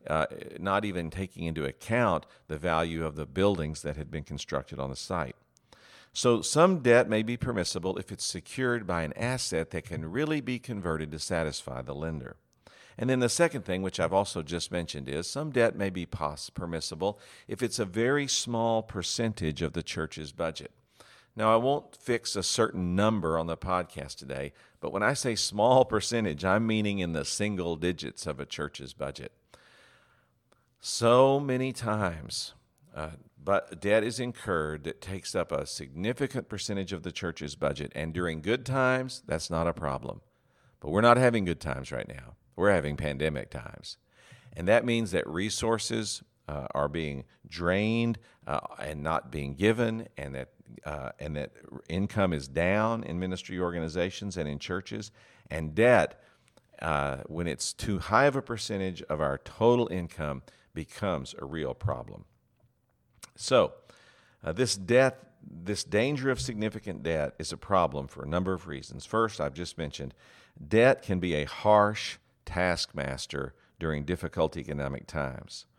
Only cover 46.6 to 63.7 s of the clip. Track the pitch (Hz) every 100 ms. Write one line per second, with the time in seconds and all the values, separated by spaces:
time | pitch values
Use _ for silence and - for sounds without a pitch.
46.6 | 64 - 71 80 78 69 - _ - 80
47.6 | 87 92 107 113 117 117 - _ - 73
48.6 | - - 71 76 73 80 - 76 69 69
49.6 | 101 113 117 113 - - 71 67 64 _
50.6 | - 58 - 76 64 - 76 73 69 -
51.6 | - - - 87 101 - 98 78 67 67
52.6 | 87 104 110 113 - 87 92 92 - 90
53.6 | 90 85 80 82 90 - 101 90 73 73
54.6 | - 92 - 107 104 - - _ - 78
55.6 | 80 78 117 117 76 - _ _ _ _
56.6 | _ - 82 73 71 67 - 78 85 71
57.6 | - - - 98 82 110 139 135 131 113
58.6 | - 101 95 82 - 76 76 69 - -
59.6 | 113 120 117 90 85 - 76 67 - -
60.6 | _ - 78 - 101 80 65 - 71 80
61.6 | 69 64 - 65 57 50 - _ _ _
62.6 | _ _ _ _ _ _ - - - 127
63.6 | 85